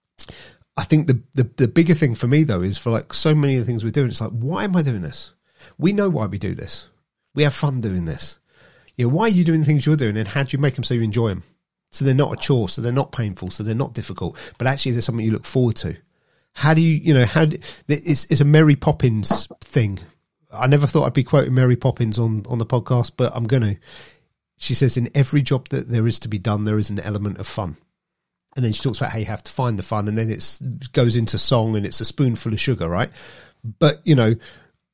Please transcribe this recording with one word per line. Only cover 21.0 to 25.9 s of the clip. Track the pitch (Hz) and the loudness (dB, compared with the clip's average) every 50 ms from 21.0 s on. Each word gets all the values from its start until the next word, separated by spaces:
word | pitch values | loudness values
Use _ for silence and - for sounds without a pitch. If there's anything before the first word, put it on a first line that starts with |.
| 139 | 2
I'd | 123 - | 2 2
be | 143 123 | 0 0
quoting | - - 143 - - 127 | 2 2 2 2 4 4
Mary | 131 127 127 123 | 4 4 4 4
Poppins | 117 - 131 120 - 120 110 104 117 | 2 2 0 0 0 -2 -2 0 0
on, | 117 113 110 107 101 - | 0 0 -2 -2 -4 -4
on | 123 117 | -4 -4
the | 110 | -2
podcast, | - - 120 113 - 127 120 117 - - | -2 -2 -2 0 0 0 0 0 -2 -2
but | - 123 117 - | -2 -2 -2 -2
I'm | 120 120 | -4 -2
gonna. | 110 131 127 110 104 101 - _ - - - - - - _ _ _ _ _ _ _ _ | 0 2 2 2 0 -2 -4 _ -16 -20 -20 -20 -20 -20 _ _ _ _ _ _ _ _
She | _ - - 127 | _ -6 -4 0
says, | - 143 123 - | 2 2 2 2
"In | 127 117 - - | 0 -2 0 0
every | 143 135 - - 143 135 | 0 2 2 2 0 0
job | - 139 123 - - | 2 0 -2 -2 -4
that | 135 131 123 | -6 -6 -4
there | 120 | -2